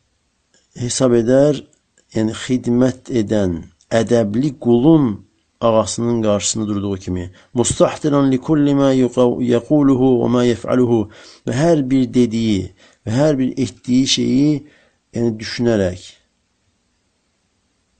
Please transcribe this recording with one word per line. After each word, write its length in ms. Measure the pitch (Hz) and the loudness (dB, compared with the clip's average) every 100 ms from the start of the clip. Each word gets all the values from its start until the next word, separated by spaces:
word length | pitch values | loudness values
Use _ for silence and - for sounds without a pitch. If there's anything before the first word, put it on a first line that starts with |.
| _ _ _ _ _ _ _ - | _ _ _ _ _ _ _ -10
hesab 380 | 123 - 131 | -8 0 2
edər, 460 | 120 113 131 143 135 - _ _ _ _ | 2 4 4 4 0 -6 _ _ _ _
yəni 220 | 113 110 | -4 -2
xidmət 800 | 110 - 127 120 120 127 127 - | -4 -4 -4 0 0 0 -2 -6
edən, 480 | 127 101 107 95 82 80 _ - | -4 0 0 0 -4 -8 _ -4
ədəbli 680 | 117 107 117 110 107 147 127 | -2 2 0 0 -2 -4 -2
qulun 600 | 120 120 139 165 131 98 - _ _ - | 0 2 4 4 2 -4 -12 _ _ -4
ağasının 600 | 117 110 104 - 117 117 | 0 2 0 -2 -2 -2
qarşısında 440 | 107 101 - 113 107 | 0 0 -2 -4 -4
durduğu 300 | 104 101 98 | -4 -4 -6
kimi. 340 | 92 90 90 - _ | -6 -8 -8 -14 _
Mustahdiran 760 | 120 117 - 165 - 156 143 135 | -4 -2 0 0 0 -2 0 2
li 60 | 127 | 0
kulli 340 | - 156 143 | 0 0 2
ma 160 | 139 139 | 2 2
yuqa-, 500 | 131 127 123 123 117 | 2 0 2 0 0
yaquluhu 680 | 120 117 - 151 139 131 131 120 | 0 -2 0 2 4 2 2 2
və 60 | 120 | 2
ma 160 | 123 | 0
yef'aluhu. 560 | 123 113 - 127 123 117 104 - - - - | 0 0 -2 0 2 0 -2 -8 -20 -14 -6
Və 100 | 120 | -2
hər 280 | 160 160 131 | 2 0 0
bir 180 | 135 123 | -2 0
dediyi 580 | 117 120 113 113 101 92 - _ _ - | 0 0 0 -2 -2 -4 -12 _ _ -6
və 60 | |
hər 260 | 113 156 143 | 0 0 0
bir 120 | 131 | -2
etdiyi 520 | - 123 - - 123 135 | -4 -6 -6 -2 0 0
şeyi, 460 | - 120 123 147 147 139 _ _ _ _ | -2 0 0 0 -2 -6 _ _ _ _
yəni 220 | 113 117 107 | -4 -4 -4
düşünərək, 600 | 110 - 120 113 92 90 - - _ _ _ _ _ _ _ _ _ _ _ _ _ _ _ _ _ _ | -8 -4 0 0 0 -4 -14 -20 _ _ _ _ _ _ _ _ _ _ _ _ _ _ _ _ _ _